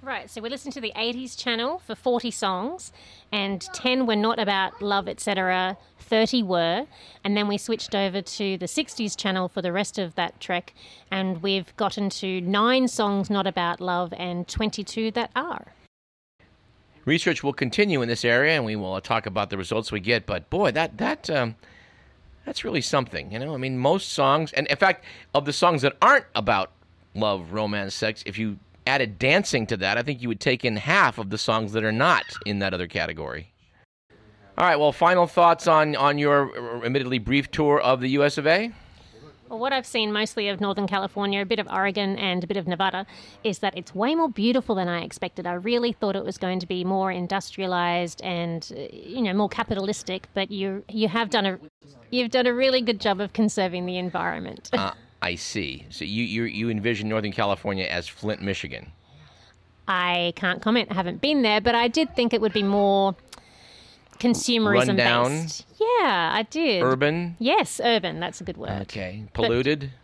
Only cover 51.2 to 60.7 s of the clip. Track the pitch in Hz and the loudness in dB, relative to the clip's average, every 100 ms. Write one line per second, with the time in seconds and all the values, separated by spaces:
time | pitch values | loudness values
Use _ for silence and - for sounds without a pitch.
51.2 | 220 233 196 185 156 _ - - - 247 | 0 0 0 -2 -10 _ -20 -20 -4 -2
52.2 | 240 254 247 240 269 262 233 208 220 190 | 2 2 2 4 4 4 2 0 2 0
53.2 | 202 - 214 - 185 180 180 180 180 175 | -2 2 2 2 -2 -2 -4 -4 -4 -2
54.2 | 170 160 92 - - 247 190 - - _ | -4 -4 -8 -12 -4 -2 -2 -6 -18 _
55.2 | 90 87 - 110 78 65 73 - 80 104 | -4 -4 -4 -4 -6 -8 -14 -10 -6 -4
56.2 | 117 107 117 95 117 110 104 110 107 110 | -2 -2 -4 -2 -2 0 0 0 0 -2
57.2 | 104 98 104 98 - 95 95 87 85 - | -2 -2 0 0 -2 -4 -2 -4 -6 -8
58.2 | 104 107 98 95 87 58 - - _ - | -6 -4 -2 -4 -6 -12 -14 -20 _ -20
59.2 | - - - _ _ _ - 185 180 175 | -20 -20 -20 _ _ _ -4 -2 0 0
60.2 | 175 170 190 180 - | 0 0 -2 0 2